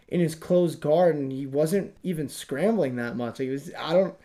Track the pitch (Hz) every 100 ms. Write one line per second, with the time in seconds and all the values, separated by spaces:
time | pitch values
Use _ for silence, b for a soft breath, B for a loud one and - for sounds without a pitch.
0 | _ 180 165 160 - 180 170 - 147 160
1 | 180 151 135 135 139 135 156 196 - -
2 | - 165 135 - - 135 196 226 139 123
3 | 120 117 120 113 131 139 143 - 135 175
4 | 190 -